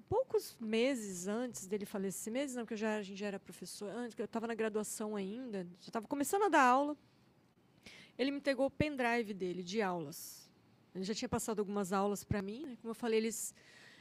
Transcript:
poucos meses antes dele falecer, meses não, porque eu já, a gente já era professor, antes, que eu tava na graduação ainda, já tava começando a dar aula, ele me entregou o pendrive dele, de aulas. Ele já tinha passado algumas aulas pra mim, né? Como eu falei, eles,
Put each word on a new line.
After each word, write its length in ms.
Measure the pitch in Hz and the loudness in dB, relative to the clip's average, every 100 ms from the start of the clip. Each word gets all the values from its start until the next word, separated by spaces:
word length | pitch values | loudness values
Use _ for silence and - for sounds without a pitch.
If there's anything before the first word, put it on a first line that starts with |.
| - | 0
poucos 480 | 427 523 415 - - | 0 2 0 -2 -8
meses 680 | 220 220 254 254 208 175 185 | 0 4 4 2 -2 -4 -2
antes 380 | 220 247 - 185 | -2 -2 -6 -4
dele 200 | 202 202 | -4 -4
falecer, 440 | 208 196 - 220 | -2 -2 -4 -4
meses 240 | 247 285 247 | -2 -2 -4
não, 80 | |
porque 120 | 220 214 | -4 -2
eu 20 | |
já, 200 | 220 214 | 0 -2
a 40 | |
gente 160 | 190 196 | -4 -6
já 80 | 208 | -6
era 120 | 190 | -6
professor, 500 | - - 185 - 202 | -10 -14 -12 -8 -6
antes, 240 | 220 240 | -6 -6
que 80 | 220 | -6
eu 60 | 208 | -4
tava 180 | 226 226 | -4 -2
na 80 | |
graduação 640 | 220 220 214 208 - 214 208 | 0 0 0 -2 -4 -4 -2
ainda, 520 | 190 233 254 196 175 175 | -4 -6 -6 -6 -6 -10
já 80 | - | -6
tava 160 | 226 208 | -6 -2
começando 360 | 285 277 392 | 0 4 4
a 60 | 403 | 8
dar 120 | 302 | 8
aula, 320 | 254 262 294 294 _ _ _ _ _ _ _ _ - - - - | 10 8 4 -2 _ _ _ _ _ _ _ _ -20 -20 -10 -2
ele 140 | 269 | 0
me 80 | 285 | 0
entregou 300 | 277 254 269 | 0 2 2
o 20 | |
pendrive 640 | - 302 269 240 240 208 | 2 -2 2 0 2 -2
dele, 300 | 190 180 175 | -2 -4 -4
de 180 | 175 220 | -4 0
aulas. 680 | 190 175 147 170 - - - _ _ _ _ | 0 0 -4 -10 -14 -16 -20 _ _ _ _
Ele 100 | 180 | -6
já 100 | 190 | -4
tinha 160 | 208 247 | -4 -2
passado 300 | 233 - 208 | -2 -2 -2
algumas 320 | 196 202 180 | 0 0 0
aulas 300 | 196 202 196 | 2 2 0
pra 180 | - 208 | -2 -2
mim, 200 | 196 233 311 | -2 -6 -8
né? 120 | 226 | -8
Como 100 | 226 | -8
eu 40 | 226 | -4
falei, 240 | 233 220 | 2 4
eles, 340 | 220 - - - - - - - | 2 -2 -8 -10 -20 -20 -20 -20